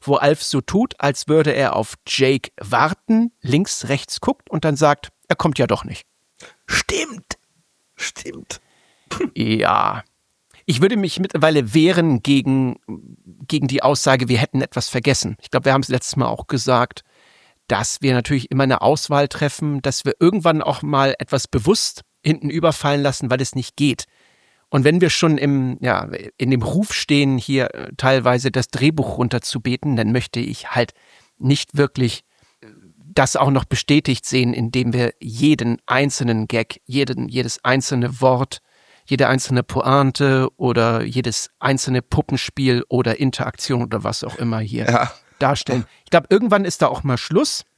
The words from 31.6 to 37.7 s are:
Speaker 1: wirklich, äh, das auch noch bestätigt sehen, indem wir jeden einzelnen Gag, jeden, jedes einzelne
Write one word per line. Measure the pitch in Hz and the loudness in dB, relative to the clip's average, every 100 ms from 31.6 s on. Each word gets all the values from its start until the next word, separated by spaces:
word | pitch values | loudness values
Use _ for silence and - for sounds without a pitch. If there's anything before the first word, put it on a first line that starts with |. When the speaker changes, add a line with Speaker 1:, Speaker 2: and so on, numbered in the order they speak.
| - 143 | 0 0
Speaker 1:
wirklich, | 143 - 123 - _ _ _ _ | 0 2 -2 -2 _ _ _ _
äh, | 113 104 - _ - | -20 -20 -20 _ -6
das | - 175 - | 0 0 2
auch | 139 | 2
noch | 135 | 2
bestätigt | - - - 143 143 127 - | 0 -4 2 0 2 -2 0
sehen, | 127 120 | 0 0
indem | 120 117 127 120 | 0 -2 -2 0
wir | 120 120 - | 0 -2 -4
jeden | - 113 147 151 117 117 - | -14 0 2 4 2 -4 -2
einzelnen | 123 139 - 120 113 110 | 0 0 0 0 0 0
Gag, | 117 113 - | -4 -4 -8
jeden, | _ 131 139 127 120 | _ -2 -2 -2 -4
jedes | 123 123 - | -4 -4 -4
einzelne | 123 | 0